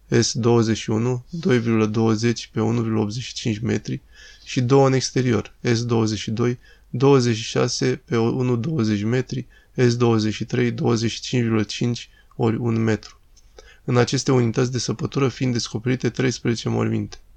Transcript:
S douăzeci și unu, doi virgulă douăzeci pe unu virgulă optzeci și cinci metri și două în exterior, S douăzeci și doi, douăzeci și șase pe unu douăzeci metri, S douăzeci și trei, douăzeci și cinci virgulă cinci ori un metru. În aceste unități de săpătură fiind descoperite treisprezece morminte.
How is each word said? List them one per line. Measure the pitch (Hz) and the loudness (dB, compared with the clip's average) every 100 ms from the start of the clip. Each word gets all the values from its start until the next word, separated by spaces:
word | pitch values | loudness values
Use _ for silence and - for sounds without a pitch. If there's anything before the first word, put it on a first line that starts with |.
| _ 120 | _ 0
S | 113 | 0
douăzeci | 135 120 120 113 107 | 0 2 4 2 0
și | - | -2
unu, | 110 120 127 - | -2 0 -4 -6
doi | 170 175 123 | -6 0 2
virgulă | 117 113 110 | 2 2 2
douăzeci | 110 113 110 117 113 - | 2 2 2 0 -2 -6
pe | 113 | -2
unu | 110 120 | 0 0
virgulă | 113 110 | 0 0
optzeci | 104 120 | -2 -4
și | 117 | -10
cinci | - 131 107 | -8 -6 -4
metri | 113 107 - 131 - - - - | -2 -4 -4 -10 -12 -20 -20 -20
și | - - | -6 -2
două | 123 139 135 | 4 4 6
în | |
exterior, | 131 - 131 127 107 - - 123 | 2 0 -2 0 0 -2 -6 -2
S | 117 120 | 0 0
douăzeci | 117 110 107 | 0 0 -2
și | - | -4
doi, | 107 120 123 - - _ | -2 -2 -2 -10 -20 _
douăzeci | 123 135 139 120 110 | 2 6 6 4 0
și | |
șase | 117 131 127 - 131 127 - | -2 -2 -2 0 -2 -2 -2
pe | 117 | 0
unu | 113 131 127 120 | 0 0 0 0
douăzeci | 123 160 110 104 | -2 -2 0 0
metri, | 107 127 123 131 - - _ - 123 | 0 -2 -2 -8 -10 -18 _ 0 2
S | 120 | 4
douăzeci | 120 113 107 | 4 4 0
și | 107 107 | -2 -4
trei, | 123 120 | -2 0
douăzeci | 117 120 117 113 | 0 0 0 -2
și | - | -4
cinci | - 127 | -4 -2
virgulă | 117 110 | 0 0
cinci | 107 - 120 120 - - - - | -2 -2 -4 -4 -10 -20 -16 -2
ori | 117 113 | 0 0
un | 117 113 | 0 0
metru. | 113 107 - - _ _ _ - - - | 0 0 -4 -20 _ _ _ -20 -20 -12
În | - 123 | 0 2
aceste | 120 135 - | 2 0 2
unități | 127 117 113 127 | 2 2 0 -2
de | 127 | -2
săpătură | - 110 127 - 135 | -4 -4 -4 -2 -2
fiind | - 131 | 0 -2
descoperite | 120 - 117 131 123 123 | -2 -4 -4 -2 -2 -2
treisprezece | - 131 - 127 113 123 | -2 -2 -2 -2 -2 -2
morminte. | 113 110 110 101 - - | -2 -2 -2 -6 -12 -20